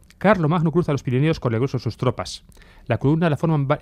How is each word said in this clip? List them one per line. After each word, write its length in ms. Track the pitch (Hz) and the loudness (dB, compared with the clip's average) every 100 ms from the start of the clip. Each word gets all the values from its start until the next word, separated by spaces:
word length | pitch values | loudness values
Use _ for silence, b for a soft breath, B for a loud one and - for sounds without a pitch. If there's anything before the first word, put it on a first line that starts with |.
| - - | -12 -2
Carlomagno 520 | 185 208 156 175 160 | 2 4 2 2 2
cruza 220 | 165 165 | 0 0
los 100 | 139 | -2
Pirineos 380 | - 123 151 160 | -2 0 0 0
con 140 | 127 | -2
el 60 | 110 | -2
grueso 180 | 135 127 | -2 -4
de 40 | |
sus 120 | 117 - | -6 -2
tropas. 480 | 127 - 90 - - b b b | -2 -2 -8 -12 -18 b b b
La 140 | - 113 | -6 -2
columna 320 | 131 160 170 | 0 2 0
la 80 | 139 | 0
forman 280 | 165 156 135 | 0 0 0
va-, 120 | 147 | -2